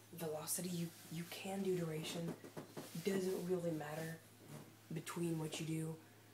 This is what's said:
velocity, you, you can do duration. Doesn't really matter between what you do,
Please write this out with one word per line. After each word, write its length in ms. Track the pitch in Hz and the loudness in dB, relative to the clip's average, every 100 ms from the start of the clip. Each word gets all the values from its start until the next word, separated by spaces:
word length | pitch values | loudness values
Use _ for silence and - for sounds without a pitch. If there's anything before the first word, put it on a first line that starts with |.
| - | -14
velocity, 560 | 170 165 151 156 - 180 | -4 -2 0 0 0 2
you, 180 | 175 165 - - | 2 0 -4 -6
you 120 | 160 170 | -4 -4
can 320 | - 190 196 | -4 -2 2
do 120 | 190 175 | 4 4
duration. 580 | 165 156 160 170 165 - - - - - - 170 | 4 0 0 0 -2 -4 -8 -10 -10 -10 -6 0
Doesn't 460 | 196 190 185 175 175 | 4 4 4 2 4
really 220 | 180 170 | 4 4
matter 460 | 156 147 156 160 165 - - - 147 - - - | 2 0 -2 -2 -4 -10 -18 -12 -12 -12 -14 -6
between 460 | 160 - 170 170 160 | -4 -2 0 2 4
what 200 | 156 - | 2 0
you 60 | 156 | 2
do, 300 | 160 160 156 - - - | 2 0 -2 -10 -20 -20